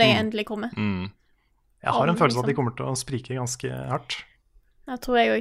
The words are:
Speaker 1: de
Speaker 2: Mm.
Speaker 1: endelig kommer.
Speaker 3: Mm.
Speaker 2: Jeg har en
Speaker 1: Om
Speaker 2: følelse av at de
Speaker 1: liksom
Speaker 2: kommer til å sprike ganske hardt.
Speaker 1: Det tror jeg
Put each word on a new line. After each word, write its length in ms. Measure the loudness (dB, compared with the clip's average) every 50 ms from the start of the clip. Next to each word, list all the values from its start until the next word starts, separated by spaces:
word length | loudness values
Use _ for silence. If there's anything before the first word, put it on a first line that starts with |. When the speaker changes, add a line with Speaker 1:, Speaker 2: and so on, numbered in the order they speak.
Speaker 1:
de 40 | 6
Speaker 2:
Mm. 140 | 6 6 4
Speaker 1:
endelig 240 | 2 0 -2 -4 -4
kommer. 240 | -6 -6 -6 -6 -6 -4
Speaker 3:
Mm. 340 | -2 -2 0 0 -2 -4 -8 -10 _ _ _ _ _ _ _ _ _ _ _ _ _
Speaker 2:
Jeg 100 | -4 -2
har 100 | 2 2 2
en 60 | 2
Speaker 1:
Om 60 | 4
Speaker 2:
følelse 200 | 4 4 4 4 2
av 60 | 0
at 20 |
de 60 | 0
Speaker 1:
liksom 40 | 0
Speaker 2:
kommer 200 | 0 0 -2 -2
til 100 | -4 -4
å 100 | -4 -4
sprike 400 | -4 -4 -6 -6 -8 -6 -6 -6
ganske 340 | -4 -4 -4 -6 -6 -6 -6 -6 -6 -4 -4
hardt. 280 | -4 -6 -4 -8 -10 -10 -10 -16 _ _ _ _ _ -20 _ _ _ _ _
Speaker 1:
Det 140 | -12 -10 -8
tror 140 | -2 2 4 4
jeg 100 | 4 4 2 0